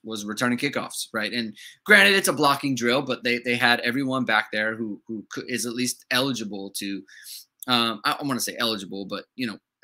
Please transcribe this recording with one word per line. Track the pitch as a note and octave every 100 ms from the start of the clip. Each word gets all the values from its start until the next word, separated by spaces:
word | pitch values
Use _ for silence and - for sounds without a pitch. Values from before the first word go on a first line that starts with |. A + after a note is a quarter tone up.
was | A2 A2
returning | G#2 G#2+ B2 B2
kickoffs, | C#3+ B2+ - - -
right? | - G#2+
And | A#2+ A2+ G#2+ - -
granted, | - G#3 G3
it's | G3 F#3+
a |
blocking | C#3+ D3 C#3 C#3+ B2+
drill, | A#2+ B2+
but | C3 A#2
they, | A#2+ A#2+
they | B2 A#2+
had | B2 A#2
everyone | A#2+ B2 C3+ C3
back | A#2 G#2+ -
there | G#2+ A2 A2
who, | A2+ G2+ -
who | A2 G2
cou-, | - -
is | B2 A#2
at |
least | A#2 B2 - -
eligible | B2+ C#3 A#2+ G#2+ G2 G2 -
to, | G2+ G2 - - - - - _ -
um, | B2 A#2 A2
I | C#3
don't | D#3 C#3+
wanna | B2
say | - -
eligible, | A#2 A2 F#2 G2
but, | F#2+ G2 -
you | - B2
know, | G2 _ _